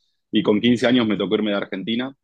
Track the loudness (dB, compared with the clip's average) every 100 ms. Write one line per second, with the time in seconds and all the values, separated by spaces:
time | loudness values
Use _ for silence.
0 | _ _ _ 0 2 2 2 2 2 2
1 | 2 -2 -2 -2 0 -4 -6 -8 -6 -6
2 | -6 -12